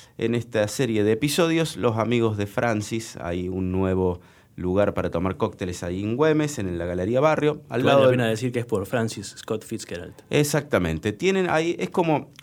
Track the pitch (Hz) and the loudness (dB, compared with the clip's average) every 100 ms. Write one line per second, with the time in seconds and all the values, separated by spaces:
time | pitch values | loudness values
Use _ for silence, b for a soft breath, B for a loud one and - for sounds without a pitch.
0 | B B 113 117 117 110 104 - 123 110 | B B -2 0 -2 0 0 0 0 2
1 | 104 110 147 165 165 165 160 - 117 110 | 2 2 2 2 2 2 0 0 0 2
2 | 110 120 113 104 101 - 120 107 104 113 | 2 2 2 0 -4 -2 0 0 -2 -6
3 | - - 87 90 90 92 92 92 95 92 | -6 -8 -6 -4 -4 -2 -2 0 2 2
4 | 92 87 B B B - 90 95 101 - | 0 -2 B B B -8 0 2 2 0
5 | 90 82 95 92 107 - 90 87 87 92 | -2 -2 -2 -2 -4 -4 -8 -6 -6 -4
6 | 104 123 156 151 147 143 95 85 87 90 | -2 2 2 2 0 -2 -4 -4 -4 -2
7 | 92 127 156 147 147 147 - 120 139 139 | 0 2 2 4 0 -2 -4 0 4 6
8 | 131 127 113 110 123 117 117 101 101 123 | 6 4 2 0 -2 -4 -2 -2 -2 -2
9 | 113 - 101 - - 90 - 113 - 87 | -2 -4 -12 -10 -6 -6 -6 -10 -10 -12
10 | - - - 143 147 151 - 101 87 80 | -12 -16 -2 0 2 0 0 0 2 0
11 | 104 - 196 190 180 156 165 170 180 - | -2 0 0 2 2 0 0 -2 -2 0
12 | 170 143 - - | 2 0 -2 -10